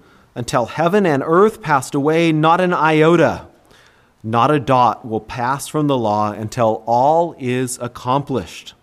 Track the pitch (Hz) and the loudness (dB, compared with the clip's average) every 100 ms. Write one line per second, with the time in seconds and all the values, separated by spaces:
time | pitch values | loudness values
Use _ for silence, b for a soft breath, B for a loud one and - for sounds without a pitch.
0 | b b b - 117 135 113 - 170 202 | b b b -12 -4 -2 -2 -2 0 2
1 | 190 139 147 165 214 214 151 143 127 147 | 2 0 2 2 2 0 -2 -2 0 -2
2 | 139 160 170 156 156 170 180 170 156 156 | 0 2 2 2 2 2 2 0 2 4
3 | 156 170 143 87 - _ _ b b b | 4 4 2 0 -10 _ _ b b b
4 | b b 110 117 123 151 127 131 120 101 | b b -4 0 2 2 2 2 2 0
5 | 113 110 - 123 120 139 - 151 147 135 | -4 -8 -8 -8 -4 -4 -6 -4 0 0
6 | 110 104 104 101 110 - 113 110 - 120 | 0 0 -2 -4 -8 0 0 0 0 2
7 | 135 160 170 - 127 127 127 - 120 - | 2 2 0 -4 -6 -4 -4 -6 -10 -10
8 | 127 135 139 131 85 - - - | -2 -2 -2 -6 -6 -14 -20 -20